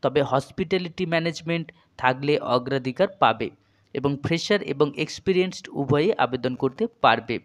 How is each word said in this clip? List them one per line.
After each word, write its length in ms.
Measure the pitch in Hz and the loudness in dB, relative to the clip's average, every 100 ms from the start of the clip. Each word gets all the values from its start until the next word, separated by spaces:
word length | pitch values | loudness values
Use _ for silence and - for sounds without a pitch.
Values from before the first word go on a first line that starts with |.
তবে 180 | 143 135 135 | 2 2 2
হসপিটালিটি 720 | 131 - - 180 185 175 - 180 | 0 -2 -8 -2 -2 -4 -6 -2
ম্যানেজমেন্ট 540 | 165 165 165 160 170 160 _ _ - | 0 -2 -6 -4 -6 -6 _ _ 0
থাকলে 320 | 127 131 143 147 - | 2 2 2 0 2
অগ্রাধিকার 540 | 123 123 135 127 123 196 - | 0 0 -4 -4 -2 -2 4
পাবে 260 | 123 113 113 - _ _ _ | 2 2 -4 -8 _ _ _
এবং 160 | - 135 143 | -4 -2 -2
ফ্রেশার 360 | - 165 - 208 - | -2 -4 0 0 0
এবং 140 | 139 151 143 | 0 0 0
এক্সপিরিয়েন্সড 640 | 156 - - 185 185 - - 294 | -6 -6 -2 0 0 -4 -12 -6
উভয়ই 320 | 139 143 170 - | 0 2 2 2
আবেদন 280 | 123 127 123 127 | 0 0 -4 -2
করতে 220 | 135 127 233 _ | -4 -2 -6 _
পারবে। 320 | 131 113 110 113 | 2 2 0 -8